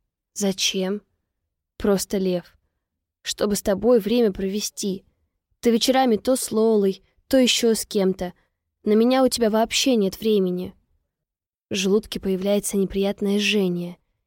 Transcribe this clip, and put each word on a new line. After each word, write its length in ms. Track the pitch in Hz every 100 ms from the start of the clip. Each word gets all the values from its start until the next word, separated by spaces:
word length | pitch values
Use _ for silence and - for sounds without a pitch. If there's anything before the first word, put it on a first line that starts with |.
| _ _ _
Зачем?» 680 | - 202 190 - 190 185 208 _ _ _ _ _ _ _ _
Просто 420 | 214 196 - 202
Лев. 360 | 185 175 - _ _ _ _ _ _ _
«Чтобы 320 | - - 214 202
с 80 |
тобой 360 | - 196 214 247
время 320 | 196 240 226
провести. 760 | 190 190 202 - - 202 180 _ _ _ _ _ _
Ты 120 | 233
вечерами 460 | 226 247 262 262 208
то 180 | - 262
с 160 | -
Лолой, 500 | 220 226 214 196 190 _ _ _
то 100 | 269
еще 360 | 240 - 233
с 100 | 220
кем-то. 500 | - 208 190 185 180 _ _ _ _ _
На 100 | 208
меня 300 | 214 233 262
у 40 | 254
тебя 220 | 240 220
вообще 460 | 220 226 - 277 233
нет 240 | 190 -
времени». 560 | 220 214 185 180 185 - _ _ _ _ _ _ _ _ _
В 40 | 202
желудке 440 | 190 208 - -
появляется 560 | 196 190 196 208 196 196
неприятное 640 | 190 196 196 208 196 202
жжение, 580 | 202 208 185 175 175 175 _ _